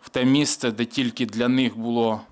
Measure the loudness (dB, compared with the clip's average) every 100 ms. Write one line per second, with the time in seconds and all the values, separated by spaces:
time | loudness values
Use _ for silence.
0 | -6 0 4 4 2 0 -2 -2 -4 -2
1 | -2 -2 -6 -2 0 2 0 -2 -2 0
2 | 0 0 -8